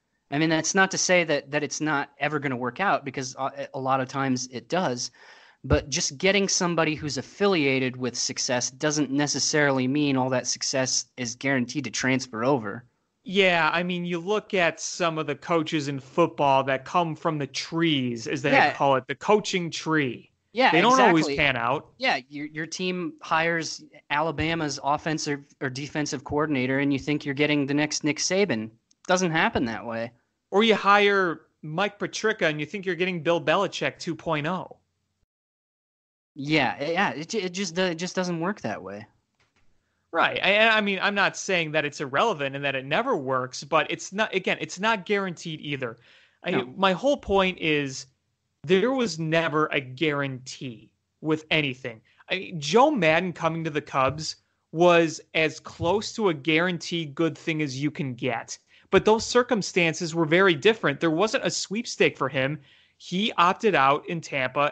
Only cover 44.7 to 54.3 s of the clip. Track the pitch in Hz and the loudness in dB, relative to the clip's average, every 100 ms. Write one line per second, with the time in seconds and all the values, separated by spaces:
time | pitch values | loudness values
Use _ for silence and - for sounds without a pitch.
44.7 | - 214 226 170 202 190 165 170 156 151 | -4 -2 -2 0 -2 -2 -6 -10 -10 -8
45.7 | 139 123 113 _ _ _ _ 175 175 - | -6 -6 -10 _ _ _ _ -4 -2 -2
46.7 | 196 190 180 277 277 - 196 185 180 170 | 0 0 2 0 0 2 2 2 0 0
47.7 | 151 139 131 - _ _ _ _ _ 139 | 0 -2 -6 -14 _ _ _ _ _ 0
48.7 | 190 226 269 233 160 160 165 165 151 151 | 2 4 0 -2 -2 0 2 2 2 0
49.7 | 147 127 127 160 143 139 127 131 - 135 | 0 -4 -4 -2 0 -4 -6 -12 -12 -12
50.7 | 107 - _ _ _ 151 156 - 160 143 | -14 -20 _ _ _ -2 -2 0 0 0
51.7 | 127 127 110 _ _ - 185 196 175 143 | -4 -10 -14 _ _ -8 -6 -6 -8 0
52.7 | 208 285 285 160 160 185 - 165 165 160 | 4 4 4 4 4 2 -2 -2 -2 -4
53.7 | 147 147 139 131 151 156 | -6 -4 0 0 0 -8